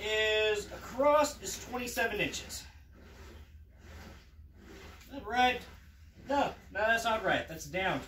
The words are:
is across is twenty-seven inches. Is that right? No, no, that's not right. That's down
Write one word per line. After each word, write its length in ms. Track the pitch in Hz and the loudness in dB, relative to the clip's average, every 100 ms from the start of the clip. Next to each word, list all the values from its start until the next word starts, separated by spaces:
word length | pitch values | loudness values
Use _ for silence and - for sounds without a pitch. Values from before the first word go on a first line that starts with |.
is 640 | 214 214 220 214 214 208 - | -2 2 4 4 4 0 -4
across 760 | 214 - 247 294 302 285 - | -10 -10 2 6 6 6 0
is 240 | 190 - - | -8 -8 -8
twenty-seven 520 | 247 233 247 233 208 | -6 -4 0 0 0
inches. 420 | 147 - - - - - - - - - - - - - - - - - - - - - - - - | -2 -4 -8 -12 -14 -20 -20 -20 -20 -18 -18 -18 -20 -20 -20 -20 -18 -16 -16 -18 -20 -20 -20 -20 -20
Is 440 | - - - - | -18 -18 -18 -12
that 140 | 277 214 | -10 -2
right? 340 | 247 247 247 - - - - - - - | 4 4 4 -6 -18 -20 -20 -20 -18 0
No, 240 | 277 - - - | 2 2 -2 -8
no, 80 | 196 220 | 0 4
that's 160 | 226 | 4
not 220 | 233 220 | 4 2
right. 240 | 185 147 - | 2 0 -2
That's 160 | 160 | -8
down 340 | 143 180 190 143 | -6 -2 0 -2